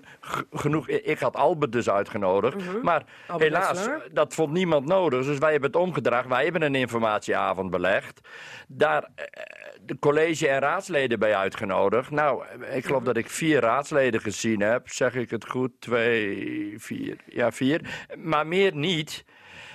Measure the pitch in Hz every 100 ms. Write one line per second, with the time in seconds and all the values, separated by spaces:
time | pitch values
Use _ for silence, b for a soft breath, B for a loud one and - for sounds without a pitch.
0 | - B B B - 156 147 160 - 143
1 | - 156 131 113 147 170 143 117 110 101
2 | 101 107 95 98 104 196 180 202 208 156
3 | - B B 170 156 165 185 175 214 302
4 | - 160 147 - 156 170 185 151 135 190
5 | 170 127 135 143 156 151 131 160 180 151
6 | 120 120 127 127 160 170 151 135 127 117
7 | 110 107 - 98 98 92 95 90 90 113
8 | - - - B B B B 131 151 151
9 | - - - - - - - - 110 127
10 | 147 147 165 160 151 135 139 175 190 151
11 | 131 113 107 101 95 - 104 92 98 110
12 | 131 147 151 117 101 120 - 135 123 135
13 | 120 117 110 - 160 147 113 127 147 147
14 | 131 110 107 95 117 107 104 123 - -
15 | 127 123 117 113 - 127 127 - - 117
16 | 117 113 104 101 - 120 104 110 - -
17 | 135 - - - 120 - 131 165 - B
18 | B - 165 151 156 180 196 151 165 165
19 | 156 - - B B B B